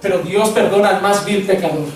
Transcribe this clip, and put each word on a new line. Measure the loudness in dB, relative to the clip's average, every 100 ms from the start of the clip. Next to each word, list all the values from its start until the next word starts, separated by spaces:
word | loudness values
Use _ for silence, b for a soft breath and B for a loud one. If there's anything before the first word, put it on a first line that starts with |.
pero | -2 -2
Dios | 0 0 2
perdona | 2 2 2 2
al | 2
más | 0 0 0
vil | -2
pecador. | 0 0 0 -4 -6